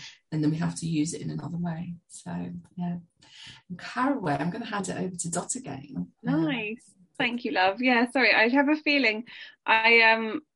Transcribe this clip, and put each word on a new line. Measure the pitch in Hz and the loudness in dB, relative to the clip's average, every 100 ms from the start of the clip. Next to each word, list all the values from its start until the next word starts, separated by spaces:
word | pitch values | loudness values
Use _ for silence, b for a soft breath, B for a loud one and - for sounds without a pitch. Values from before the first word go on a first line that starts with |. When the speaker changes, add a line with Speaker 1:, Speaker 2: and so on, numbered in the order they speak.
| B B _ | B B _
Speaker 1:
and | 156 | -2
then | 151 | 0
we | 160 | 0
have | 170 - | -2 -4
to | 165 | -4
use | 156 151 | -2 -2
it | 151 | -4
in | 156 | -8
another | 156 - 170 | -8 -8 -6
way. | 175 160 180 170 _ | -6 -6 -8 -12 _
So | - 175 175 175 175 - - | -18 -10 -10 -8 -12 -14 -8
yeah. | 175 175 - _ B B B B - | -6 -6 -10 _ B B B B -16
And | 180 | -14
caraway, | - 247 269 254 170 143 | -8 -2 0 0 -2 -2
I'm | 170 | -2
gonna | 226 220 | -4 -6
hand | 208 185 | -6 -4
it | - | -4
over | 185 175 | -6 -6
to | 170 | -6
Dot | 175 175 - | -6 -6 -8
again. | - 135 139 175 180 _ | -10 -12 -10 -8 -8 _
Speaker 2:
Nice. | - 302 320 247 214 226 - _ _ - | -2 0 0 -2 -6 -10 -14 _ _ -4
Thank | 247 240 | -2 -2
you, | 226 | -2
love. | 196 190 196 | 2 2 2
Yeah, | 254 240 247 | 2 4 2
sorry, | 269 220 | 4 4
I | 202 226 | 6 6
have | 269 277 | 4 4
a | 302 | 2
feeling | 302 285 233 214 B B B B - | 2 2 2 0 B B B B 2
I, | 220 226 233 226 | 4 6 8 8
um, | 226 220 214 - | 6 2 -6 -10